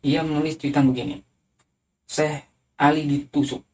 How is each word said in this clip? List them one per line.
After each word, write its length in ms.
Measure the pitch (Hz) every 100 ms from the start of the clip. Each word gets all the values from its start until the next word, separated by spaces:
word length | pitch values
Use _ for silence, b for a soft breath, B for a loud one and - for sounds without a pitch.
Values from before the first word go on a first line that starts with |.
ia 240 | 143 160 160
menulis 320 | 151 156 -
cuitan 320 | 143 143 135
begini, 320 | 127 95 98 _ _ _ _ _ _ _ _ _
"Syekh 320 | - 156 147 - _ _
Ali 320 | - 147 156 147
ditusuk. 560 | 143 - 147 131 - _